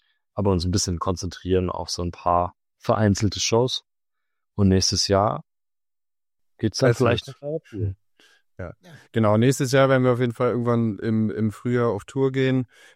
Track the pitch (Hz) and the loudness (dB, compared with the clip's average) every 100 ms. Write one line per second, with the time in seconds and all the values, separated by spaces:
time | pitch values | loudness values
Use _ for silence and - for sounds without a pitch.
0 | _ _ _ - 101 92 90 92 - 85 | _ _ _ -2 0 2 0 -2 -2 -4
1 | - 95 90 - 90 92 90 - 85 - | -4 -6 -6 -8 -2 0 0 -6 -8 -6
2 | 90 - 87 87 87 - _ _ - 107 | -6 -4 0 0 0 -6 _ _ -2 2
3 | 107 98 104 95 - 113 127 - _ _ | 2 2 0 -2 -2 0 0 -4 _ _
4 | _ _ _ _ _ - 98 95 - 95 | _ _ _ _ _ 0 4 4 2 -2
5 | - 98 104 143 - _ _ _ _ _ | 0 2 0 -2 -10 _ _ _ _ _
6 | _ _ _ _ _ - 110 - 127 117 | _ _ _ _ _ -6 -6 0 0 2
7 | 120 120 - - 143 160 _ 110 101 95 | 2 0 -6 -14 -10 -10 _ -6 -6 -6
8 | _ _ _ _ _ - 87 - - 143 | _ _ _ _ _ -16 -14 -16 -20 -20
9 | _ 113 110 107 123 135 135 135 135 131 | _ 0 2 4 4 2 0 4 4 4
10 | 127 120 127 117 123 123 120 117 113 98 | 2 2 0 0 -2 0 0 0 0 -4
11 | 113 110 110 - 110 101 123 123 117 101 | -2 0 -2 -2 -4 -4 -4 0 0 -2
12 | - 139 135 135 131 131 123 _ - | -6 -2 -2 0 0 0 -4 _ -20